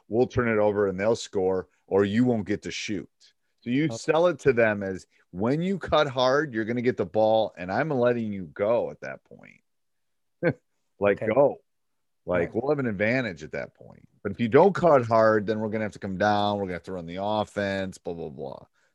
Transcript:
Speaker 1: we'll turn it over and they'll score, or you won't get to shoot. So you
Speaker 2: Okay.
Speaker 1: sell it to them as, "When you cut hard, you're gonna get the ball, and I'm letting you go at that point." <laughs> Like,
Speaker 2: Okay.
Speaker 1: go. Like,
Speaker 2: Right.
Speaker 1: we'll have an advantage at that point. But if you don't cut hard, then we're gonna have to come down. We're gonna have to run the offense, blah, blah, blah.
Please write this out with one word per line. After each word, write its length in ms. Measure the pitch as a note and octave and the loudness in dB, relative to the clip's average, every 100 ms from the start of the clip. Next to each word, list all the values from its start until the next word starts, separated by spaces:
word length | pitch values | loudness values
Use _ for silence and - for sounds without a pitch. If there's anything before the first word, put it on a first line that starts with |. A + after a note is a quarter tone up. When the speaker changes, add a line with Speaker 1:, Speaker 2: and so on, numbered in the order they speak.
| - | -4
Speaker 1:
we'll 180 | G#2+ B2+ | 0 0
turn 220 | B2+ A#2 | 0 0
it 100 | G#2+ | 2
over 300 | G#2 G2+ G2+ | 2 2 0
and 100 | F#2 | 0
they'll 160 | G#2 A#2 | 0 -2
score, 540 | - G2+ F#2 F#2+ F2 _ _ | -4 -2 0 -2 -4 _ _
or 160 | F#2+ | 2
you 220 | G2+ G#2+ B2 | 2 2 2
won't 200 | A2+ F#2+ | 0 -2
get 160 | G#2 | -6
to 80 | F2+ | -6
shoot. 360 | - - F#2+ - _ _ _ _ _ | -10 -8 -8 -10 _ _ _ _ _
So 80 | A#2+ | -4
you 160 | C3 D#3 | -2 -2
Speaker 2:
Okay. 100 | A2+ | -2
Speaker 1:
sell 320 | - D#3 F3 | 0 2 2
it 120 | D3+ | 2
to 140 | C#3+ | 2
them 280 | A#2+ A2+ G#2 | 4 2 2
as, 220 | F#2+ F#2 - _ _ | -4 -8 -12 _ _
"When 300 | F2 A2+ D3 | -4 -2 0
you 160 | F3+ G3 | -2 -4
cut 300 | - D#3 D3+ | 0 0 0
hard, 460 | B2+ B2+ C#3+ D#3 | 0 2 2 0
you're 120 | A2 G#2+ | -4 -4
gonna 160 | A#2+ | -2
get 160 | A#2+ A#2 | 0 -2
the 80 | F#2+ | -2
ball, 480 | A2 A2 A2 G#2 - | 0 2 2 0 -6
and 140 | F2+ | -6
I'm 180 | G#2 D#3 | -4 -2
letting 440 | C3+ B2 A#2+ A2 | 0 0 0 -4
you 120 | G2 E2+ | -8 -10
go 420 | - G#2 A#2 D#2+ | -4 0 0 -2
at 80 | D2 | -8
that 220 | C2 C2 | -14 -14
point." 380 | _ - G1+ G1+ _ _ _ _ _ _ _ _ | _ -20 -20 _ _ _ _ _ _ _ _ _
<laughs> 200 | E3+ - _ _ _ _ | -2 -2 _ _ _ _
Like, 220 | G2+ G2 | 2 2
Speaker 2:
Okay. 100 | A2 | 2
Speaker 1:
go. 260 | A2+ C#3+ - _ _ _ _ _ _ D#2+ | 4 4 2 _ _ _ _ _ _ -4
Like, 260 | F2 F2 | -2 0
Speaker 2:
Right. 20 | - | -2
Speaker 1:
we'll 80 | C3 | -2
have 80 | D3 | -2
an 80 | B2 | -2
advantage 560 | F#2+ G#2+ B2+ A#2 D#2+ | -2 0 0 -4 -8
at 80 | D2+ | -12
that 200 | D2 A#1+ | -10 -12
point. 340 | _ A#1 G1+ _ _ | _ -20 -20 _ _
But 100 | G#2 | -10
if 80 | G2 | -4
you 80 | A#2 | 4
don't 280 | C3 F#3+ F3+ | 6 6 4
cut 280 | E3+ C#3+ | 4 4
hard, 440 | A#2 A2+ A2 A2 G2+ | 4 4 6 4 0
then 120 | G#2+ | -2
we're 100 | A2 | -4
gonna 140 | A2 G#2+ | -4 -4
have 80 | |
to 60 | - | -6
come 180 | G2+ F#2 | -8 0
down. 380 | G#2 G#2 G#2 G#2 | 2 2 0 -2
We're 80 | F#2+ | -4
gonna 80 | |
have 100 | F2 | -8
to 80 | - | -8
run 160 | F#2 E2 | -10 -8
the 100 | F2+ | -6
offense, 760 | G2+ G#2+ G#2 - G2+ G2 F#2+ - | -2 -2 -2 -4 -2 -2 -6 -8
blah, 160 | - | -10
blah, 160 | E2+ D#2+ | -10 -10
blah. 340 | C2 C#2 - - _ _ | -10 -12 -14 -20 _ _